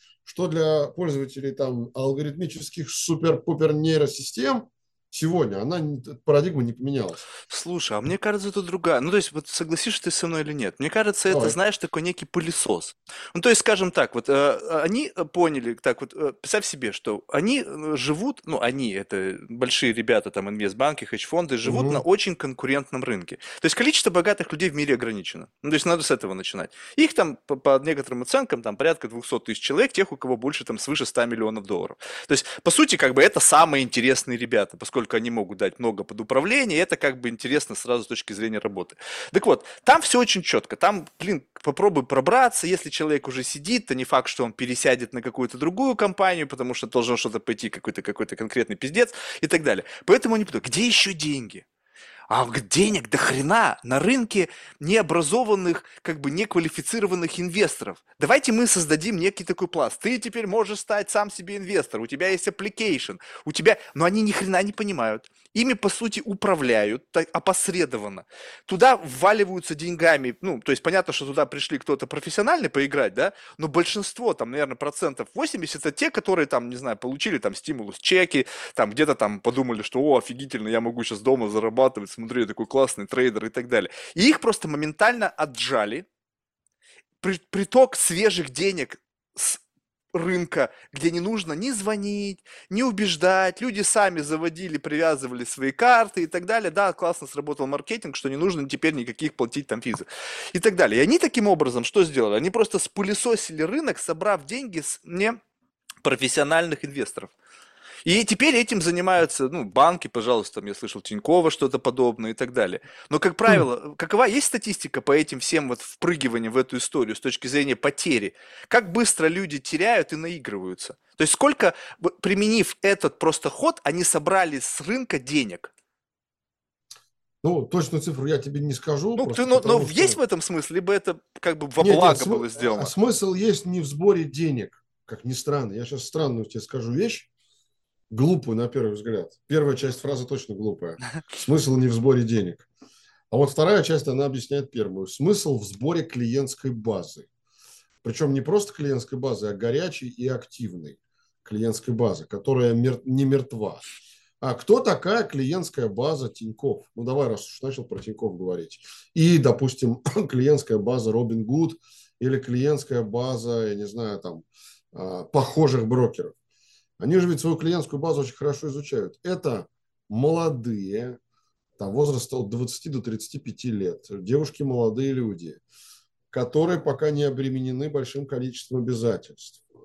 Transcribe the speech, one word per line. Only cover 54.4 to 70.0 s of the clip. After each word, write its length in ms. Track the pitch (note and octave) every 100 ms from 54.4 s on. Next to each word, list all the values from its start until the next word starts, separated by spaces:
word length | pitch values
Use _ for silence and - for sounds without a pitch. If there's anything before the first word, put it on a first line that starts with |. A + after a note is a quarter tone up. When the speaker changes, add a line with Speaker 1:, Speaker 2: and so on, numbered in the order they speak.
| E3+ - - -
Speaker 2:
необразованных, 1040 | D3 A3 E3 F3 D3+ A3 A3 G3+ F3+ E3 - -
как 200 | - D#3
бы, 100 | C#3
неквалифицированных 1080 | D#3+ G#3+ F3 D#3+ - - A#3 G3+ F#3 E3 -
инвесторов. 640 | F3+ F#3 F3+ - - G#2 _ -
Давайте 320 | D3 C4 -
мы 140 | A3+ A#3+
создадим 500 | F#3 D3+ D#3 F#3 F#3+
некий 260 | F#3 -
такой 240 | F3+ F3 F3+
пласт. 320 | E3 A#2 -
Ты 160 | A3 B3
теперь 300 | A3+ A#3 G#3
можешь 320 | G#3+ G3+ G#3
стать 300 | - G#3 G3
сам 180 | G#3 G#3
себе 280 | - F3+ G3+
инвестор, 440 | F#3 F#3+ - G#2+
у 60 | A#2
тебя 220 | C#3 F#3
есть 180 | F#3 -
application, 720 | - G3+ - A3 C3+ - F#2 - - D3+
у 60 |
тебя, 260 | D3+ E3 G#3 -
но 120 | C#3 E3+
они 160 | G#3+
ни 80 | G#3+
хрена 320 | - F#3+ F#3
не 80 | G3+
понимают. 580 | G#3 G#3 D#3+ A2+ G#2+ - _ _
Ими, 200 | G#3 B3
по 140 | A3+ G3+
сути, 320 | - A#3 G3+ A3
управляют 840 | G3 G#3 E3+ B2+ A2 G#2 A#2+ _
так 160 | E3+ E3
опосредованно. 920 | E3 F#3+ F#3 - F3+ D3 A#2 G#2 F#2 - - - - -
Туда 320 | F#3+ C4 A3+
вваливаются 800 | D#3+ B2+ F#3 A3 F#3+ F#3 - D3+
деньгами, 600 | E3+ E3+